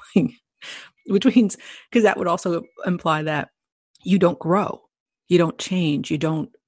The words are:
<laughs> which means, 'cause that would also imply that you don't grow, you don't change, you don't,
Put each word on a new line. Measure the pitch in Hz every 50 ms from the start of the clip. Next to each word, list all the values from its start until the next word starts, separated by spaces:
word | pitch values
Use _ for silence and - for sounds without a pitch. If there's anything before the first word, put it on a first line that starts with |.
| - - -
<laughs> | 196 - - - _ _ _ _ _ - - - - - - _ _ - -
which | 196 196 -
means, | 262 - 254 220 190 - - - - - - - _
'cause | - 233 214
that | 196 - -
would | 190 175
also | 175 185 - 185 170 165 - - _ - -
imply | 185 180 170 - 165 156 156 156
that | 156 151 147 - - _ _ _ _ _ _ _ _ _ _ -
you | 180 190 185
don't | 175 175 - -
grow, | - 165 175 208 208 - - - _ _ _ _ _ _ _ _ _ -
you | 175 175
don't | 170 160 170 -
change, | - - 185 185 175 151 147 139 - -
you | 156 147
don't, | 156 156 160 156 147 - _ _ _